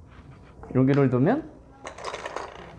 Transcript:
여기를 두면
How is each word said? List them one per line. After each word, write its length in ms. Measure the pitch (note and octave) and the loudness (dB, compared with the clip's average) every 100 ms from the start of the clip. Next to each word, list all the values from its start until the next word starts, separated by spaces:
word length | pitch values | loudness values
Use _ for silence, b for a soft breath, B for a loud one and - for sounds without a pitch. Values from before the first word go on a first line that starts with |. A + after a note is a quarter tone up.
| - - - - - - - B2 | -20 -20 -20 -20 -20 -18 -2 2
여기를 340 | C3 C#3+ C3+ | 4 6 4
두면 400 | B2 D3+ D4 - - - - - - - - - - - - - | 4 4 2 -2 -16 -20 -18 -16 -14 -12 -10 -10 -12 -12 -16 -18